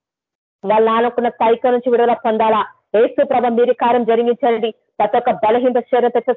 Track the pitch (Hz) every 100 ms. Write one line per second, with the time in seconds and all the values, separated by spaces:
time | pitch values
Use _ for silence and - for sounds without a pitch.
0 | _ _ _ _ _ _ 190 220 220 226
1 | 240 240 233 - 226 233 247 247 247 233
2 | 233 226 226 220 220 214 - _ _ 208
3 | 262 - 277 254 240 233 247 247 240 247
4 | 226 226 240 233 254 226 220 - _ -
5 | 214 240 240 208 214 240 247 247 - 247
6 | 240 240 247